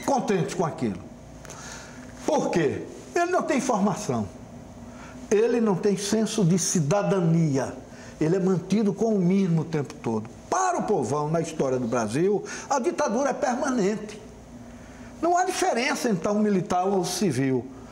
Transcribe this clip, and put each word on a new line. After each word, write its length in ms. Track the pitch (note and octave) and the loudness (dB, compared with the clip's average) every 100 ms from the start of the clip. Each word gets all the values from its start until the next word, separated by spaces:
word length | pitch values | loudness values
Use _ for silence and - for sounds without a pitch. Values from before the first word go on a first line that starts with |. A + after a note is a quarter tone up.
contente 500 | C4 C4+ - F#3+ C#3+ - | 0 0 2 0 0 -2
com 80 | |
aquilo. 340 | D#3+ - A#2 F2+ - - - - - - - - - - - - - | -2 -2 -4 -4 -10 -18 -18 -18 -16 -16 -16 -16 -16 -18 -16 -8 0
Por 240 | D4 - | 0 2
quê? 320 | F3+ C#3+ G#2+ - - - | 2 2 -2 -8 -14 -6
Ele 160 | E4+ F4 | -2 2
não 120 | F4+ | 0
tem 180 | - C#4 | 0 0
formação, 680 | - G#3+ G3+ - - A#2+ G2 - - - - - - - - - - | 2 2 2 0 -2 -2 -4 -8 -18 -18 -18 -18 -18 -16 -16 -16 0
ele 300 | G#3 A#3 A#3+ | 2 4 4
não 140 | A3 F3 | 4 4
tem 200 | G#3 F#3+ | 2 2
senso 480 | - A3 G#3+ - | 2 2 2 4
de 140 | E3 F#3 | 4 4
cidadania, 1160 | - F#3 C#3+ G3+ F3 G3 E3 E3 D#3+ C3+ A#2 - - - - - | 2 2 2 2 2 2 4 4 4 2 -2 -6 -14 -18 -18 -2
ele 160 | D#3 F#3+ | 2 2
é 40 | |
mantido 520 | F3+ F#3 - G#3 G#3 | 2 2 2 2 2
com 220 | G3 A3+ | 2 2
o 40 | G#3 | 4
mínimo 440 | F3 G3 F#3 E3 | 4 4 4 2
o 20 | |
tempo 300 | D3 D#3 C3 | 0 -2 -4
todo. 340 | - A#2+ A2 G#2+ - - | -6 -2 -2 -4 -12 -2
Para 280 | F4+ F#4+ F4 | 0 2 0
o 40 | |
povão, 480 | G3+ F#3+ A2+ D3 D3+ | 0 0 0 -2 0
na 100 | E3 | 0
história 380 | D#3+ - C#3 C3 | -2 -2 0 0
do 80 | A#2 | 0
Brasil, 580 | B2 G#2+ B2+ F#3+ G3+ - - - | 0 0 2 2 0 -2 -10 -2
a 100 | C#4 | 0
ditadura 520 | D#4 - D4 G#3+ C#4+ | 0 0 0 0 0
é 40 | |
permanente. 840 | - C#4 B3 D4 B3 F#3+ G#3+ - - - - - - - - - - - - | 0 -2 0 0 2 0 0 -6 -14 -18 -20 -20 -18 -18 -18 -18 -18 -18 -4
Não 140 | E4 F4 | 2 2
há 80 | |
diferença 640 | F#4 - F4+ A#3 C#4 C4+ A#3+ | 2 2 2 2 0 0 0
entre 180 | F#3+ G#3+ | 0 2
um 100 | G#3 | 2
militar 440 | G#3 F#3+ - F3+ | 4 2 2 0
ou 140 | F#3+ G3 | 2 2
um 60 | |
civil, 600 | E3+ - G3+ B2+ C3+ B2+ - - - | 0 0 2 2 2 2 -2 -10 -16